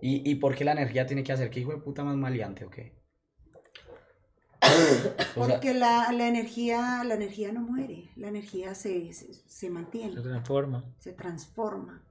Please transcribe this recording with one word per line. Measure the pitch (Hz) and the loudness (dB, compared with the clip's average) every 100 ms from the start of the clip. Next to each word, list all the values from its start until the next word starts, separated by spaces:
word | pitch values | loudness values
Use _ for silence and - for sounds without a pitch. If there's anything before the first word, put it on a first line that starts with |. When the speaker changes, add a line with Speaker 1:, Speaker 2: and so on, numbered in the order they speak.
Speaker 1:
¿Y, | 131 139 139 | -2 0 2
y | 143 | 2
por | 135 | 2
qué | - | 2
la | 147 | 2
energía | 151 123 127 127 | 2 0 0 0
tiene | 139 | -2
que | 135 | -2
hacer? | 131 117 | -2 -2
¿Qué | 127 | -4
hijo | 127 | -6
de | 151 | -6
puta | 143 143 | -8 -6
más | 143 139 | -4 -2
maleante | 131 123 101 98 95 | -2 -2 -4 -8 -14
o | |
qué? | - 117 - _ _ _ _ - - _ - - - _ _ _ _ _ _ | -14 -18 -20 _ _ _ _ -20 -20 _ -20 -20 -20 _ _ _ _ _ _
<coughs> | - - 156 123 139 - - 120 | 8 10 8 6 4 -2 -4 0
O | 123 | 2
sea | 120 | 2
Speaker 2:
Porque | 269 | 2
la, | 254 240 233 233 | 4 6 6 4
la | 240 240 | 2 2
energía, | 233 220 240 233 233 247 247 | 2 -2 -2 0 0 0 -2
la | 240 | -2
energía | 214 202 208 202 | -2 -4 -6 -6
no | 233 | -4
muere, | 233 254 269 170 - - | -4 -4 -6 -10 -16 -12
la | 208 | -8
energía | 208 202 190 185 | -8 -8 -8 -8
se, | 190 208 180 170 | -8 -4 -4 -6
se, | - - | -12 -18
se | - _ - 185 | -20 _ -12 -8
mantiene. | 170 170 226 214 | -8 -8 -8 -8
Speaker 3:
Se | 127 | -8
transforma. | 123 123 120 139 139 123 - - | -6 -6 0 0 0 -4 -8 -16
Speaker 2:
Se | 185 | -18
transforma. | 185 180 165 - - 214 196 - - - | -12 -10 -10 -12 -6 -6 -6 -12 -16 -20